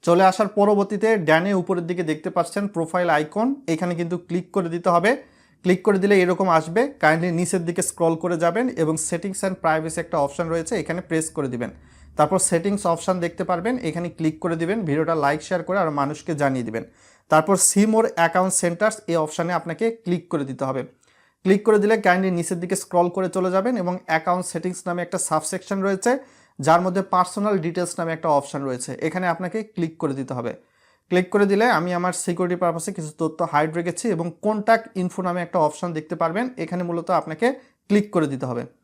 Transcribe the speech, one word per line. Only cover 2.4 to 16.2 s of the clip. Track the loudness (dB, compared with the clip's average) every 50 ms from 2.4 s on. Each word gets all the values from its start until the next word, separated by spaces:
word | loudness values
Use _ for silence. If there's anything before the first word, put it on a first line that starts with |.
| -2 -2 -2 -4 -4 -4 -2
প্রোফাইল | -4 -4 -2 0 -2 2 2 2
আইকন, | 2 2 0 -2 -2 0 0 -2 -4 -2 -4 -2
এখানে | -2 0 -2 -2 -2
কিন্তু | -4 -4 -4 -8 -6 _
ক্লিক | -4 -4 -4 -2 -2
করে | -2 -2 -2 -4
দিতে | -2 0 2 2
হবে। | 4 4 2 0 0 -4 _ _ _ _ _ _ _ _
ক্লিক | 2 2 4 4
করে | 2 2 4 4
দিলে | 4 6 6 6
এরকম | 4 2 0 2 4 4 4
আসবে। | 2 2 0 0 0 0 -2 2 4
কাইন্ডলি | 4 4 4 2 0 0 0
নিচের | 0 0 -2 -2 -2 -2
দিকে | -2 -2 -4 -4
স্ক্রল | -2 0 0 0 0 0 -2
করে | -2 -2 2 2
যাবেন | 2 2 2 -2 -2 0 -2 0
এবং | 0 0 -2 -2 -4
settings | -6 -6 -6 -6 -8 -4 -4
and | -4 -4 -2 0
privacy | 0 0 0 -2 -4 -6 -8 -8
একটা | -4 -2 -2 -2
অপশন | -2 -2 -4 -4 -2 -2
রয়েছে, | -4 -2 -2 -4 -4 -2
এখানে | -4 -6 -6 -4 -2
প্রেস | -2 -2 -2 -2 -6
করে | -6 -6 -4 -4
দিবেন। | -6 -8 -8 -10 -16 -20 -20 -20 -20 -20 -20 2 2
তারপর | 2 4 4 2 2 2
সেটিংস | 0 0 0 0 -2 0 0 0 0
অপশন | 0 0 -2 -2 0 0
দেখতে | -4 -4 -6 -4 -2
পারবেন, | -2 -2 0 -2 -4 -2 -4 -4
এখানে | -4 -4 -6 -6 -6 -2
ক্লিক | -2 -2 -2 -2 -4
করে | -4 -2 -2
দিবেন। | -2 -2 -2 -2 0 -2
ভিডিওটা | 0 0 2 0 0 2 2
লাইক, | 2 2 0 -2 -4
শেয়ার | -4 -4 -2
করে | -2 0 0 0
আরও | 0 0 0
মানুষকে | -2 -2 -2 -8